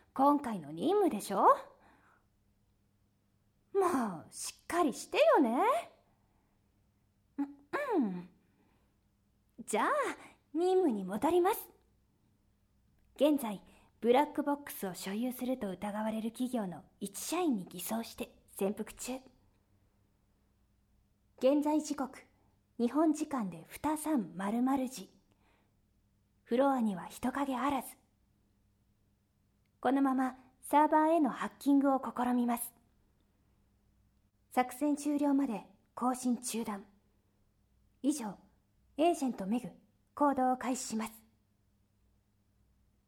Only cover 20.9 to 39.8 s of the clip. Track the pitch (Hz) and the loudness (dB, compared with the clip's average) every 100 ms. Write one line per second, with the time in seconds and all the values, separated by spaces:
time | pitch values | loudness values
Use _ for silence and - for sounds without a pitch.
20.9 | _ _ _ _ - 254 294 294 302 302 | _ _ _ _ 0 4 4 4 0 0
21.9 | - 269 - - _ _ _ _ - 240 | -6 -6 -10 -20 _ _ _ _ -4 0
22.9 | 269 330 302 311 269 196 170 - - 285 | 4 2 2 -2 -4 -4 -8 -14 -6 -2
23.9 | 311 302 302 170 170 202 233 262 269 254 | -2 0 0 0 -4 -4 0 2 0 -2
24.9 | - - _ _ _ _ _ _ _ _ | -6 -16 _ _ _ _ _ _ _ _
25.9 | _ _ _ _ _ - 240 277 262 220 | _ _ _ _ _ -4 2 2 2 0
26.9 | 180 175 - 247 277 269 254 269 269 - | -4 -10 -6 -6 -4 -4 -2 -2 -2 -6
27.9 | - _ _ _ _ _ _ _ _ _ | -16 _ _ _ _ _ _ _ _ _
28.9 | _ _ _ _ _ _ _ _ - 247 | _ _ _ _ _ _ _ _ -4 0
29.9 | 277 277 262 262 - - _ - 285 302 | 2 2 0 -2 -6 -20 _ 0 4 6
30.9 | 311 311 330 277 - 208 - 277 285 277 | 6 4 4 2 0 -8 -4 4 4 4
31.9 | 269 247 - 247 247 240 240 - _ _ | 2 -2 -4 0 2 0 -2 -6 _ _
32.9 | _ _ _ _ _ _ _ _ _ _ | _ _ _ _ _ _ _ _ _ _
33.9 | _ _ _ _ _ _ - 247 - 294 | _ _ _ _ _ _ -2 -2 0 -2
34.9 | 285 294 285 294 277 277 202 - _ _ | 0 -2 0 2 2 0 -4 -8 _ _
35.9 | - 247 254 247 240 - 220 220 202 - | -4 -2 -2 -2 -2 -4 -6 -6 -8 -12
36.9 | _ _ _ _ _ _ _ _ _ _ | _ _ _ _ _ _ _ _ _ _
37.9 | _ 262 302 214 180 _ _ _ _ _ | _ -2 -2 -4 -12 _ _ _ _ _
38.9 | - 330 320 269 220 190 240 185 - | 0 2 2 -2 -2 -2 -2 -4 -14